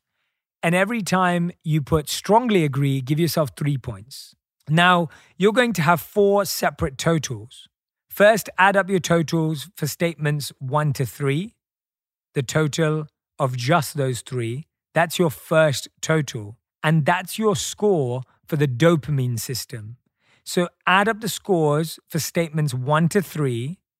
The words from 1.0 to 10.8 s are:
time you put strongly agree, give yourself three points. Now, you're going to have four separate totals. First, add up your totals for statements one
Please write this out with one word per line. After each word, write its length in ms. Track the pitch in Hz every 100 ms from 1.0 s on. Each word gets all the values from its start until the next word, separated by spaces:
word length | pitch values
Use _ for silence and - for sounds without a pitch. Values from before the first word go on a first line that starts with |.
time 500 | 180 185 180 175 170 -
you 200 | 165 156
put 260 | 131 160 139
strongly 560 | - - 214 247 202
agree, 380 | 151 131 143 135
give 180 | 127 151
yourself 300 | 170 170 147 -
three 200 | 147 143
points. 560 | - 98 110 - - _ _ _ -
Now, 400 | 160 175 180 165 - _ -
you're 160 | 190
going 220 | 226 240
to 80 | 190
have 180 | 156 175
four 460 | - - 202 202 196
separate 520 | - 180 143 165 135
totals. 720 | - 165 - 110 113 - - _ _ _ _
First, 420 | - 202 220 - -
add 200 | 185 202
up 120 | 185
your 120 | 190
totals 680 | - 170 151 170 160 156 151 -
for 120 | 147
statements 680 | - 170 165 151 147 131 -
one 340 | 131 147